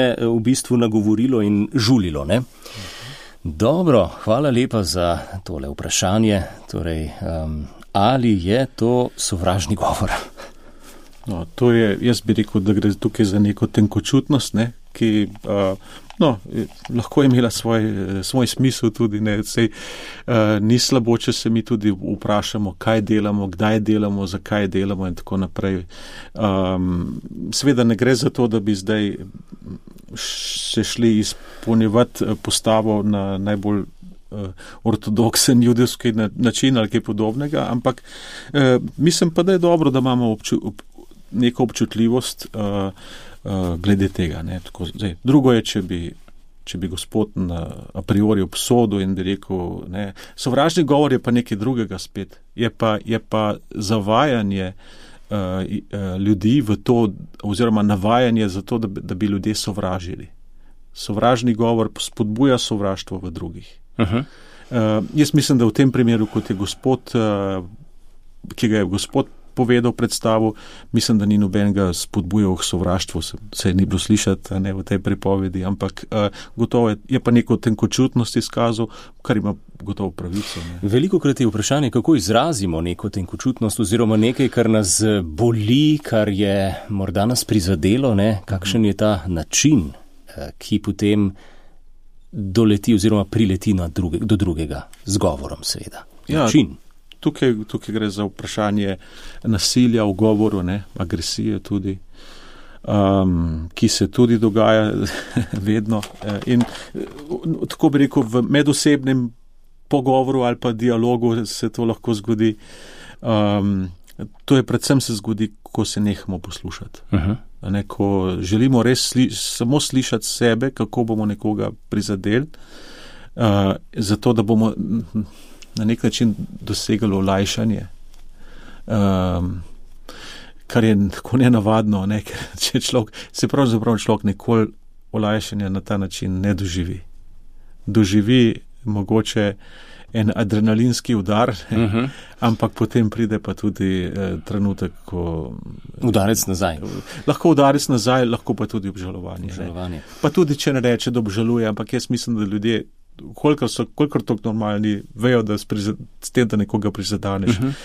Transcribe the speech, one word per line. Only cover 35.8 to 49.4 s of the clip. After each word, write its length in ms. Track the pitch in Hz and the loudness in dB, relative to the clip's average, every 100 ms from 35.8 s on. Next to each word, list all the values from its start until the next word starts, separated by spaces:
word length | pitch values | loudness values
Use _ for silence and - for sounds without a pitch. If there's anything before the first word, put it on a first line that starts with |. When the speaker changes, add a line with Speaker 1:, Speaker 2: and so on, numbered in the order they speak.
| 120 - 120 | 2 0 -2
Speaker 2:
na-, 180 | 110 104 | 0 -2
način 440 | - 120 - 131 123 | 0 0 2 2 2
ali 120 | 104 | 2
kaj 120 | 117 | -2
podobnega, 640 | - 104 110 123 147 143 120 | -2 -2 -2 -2 -4 -2 -2
ampak, 360 | 123 131 - - - - - - | 0 -2 -2 -10 -18 -16 -18 -4
eh, 280 | 147 131 123 - - | 2 4 4 0 2
mislim 360 | 160 - 170 | 2 4 2
pa, 120 | 175 | 2
da 80 | 175 | 2
je 60 | 180 | 4
dobro, 300 | 175 170 147 | 4 4 4
da 100 | 131 | 2
imamo 260 | 127 123 117 | 2 2 0
obču-, 320 | 104 - - | -2 -2 -2
ob-, 200 | 104 - - - - - - | -4 -10 -18 -20 -20 -20 -8
neko 340 | 104 123 123 | 0 2 2
občutljivost, 800 | 120 - 113 110 113 123 - - - | 0 0 -2 2 2 2 -2 -10 -12
eh, 460 | 110 101 101 98 - - - - - | -6 -4 -2 -4 -6 -18 -20 -20 -12
eh, 80 | 101 95 87 82 | -6 -2 -2 -2
glede 340 | 98 98 95 | 2 2 2
tega, 320 | - 85 76 | 0 -4 -4
ne, 180 | 82 90 | -8 -10
tako, 240 | - - 85 | -10 -10 -10
zdaj, 300 | - 101 82 | -6 -6 -4
drugo 300 | 127 143 127 | 4 6 6
je, 100 | 113 | 4
če 180 | - 107 | 2 -4
bi, 320 | 92 87 82 - - - - - | -4 -6 -8 -12 -20 -20 -20 -20
če 160 | - 90 | -12 -8
bi 100 | 90 | -6
Gospod 400 | 92 - 110 107 | -8 -4 -2 -2
na, 280 | - 90 85 82 - - | -2 -4 -4 -8 -12 -12
a 120 | - | -8
priori 400 | - 98 107 104 | 0 2 4 2
obsodil 580 | 87 - - 123 110 101 | 0 -2 2 4 4 2
in 160 | 95 92 | 0 -2
bi 80 | 92 | -2
rekel, 320 | 98 | -4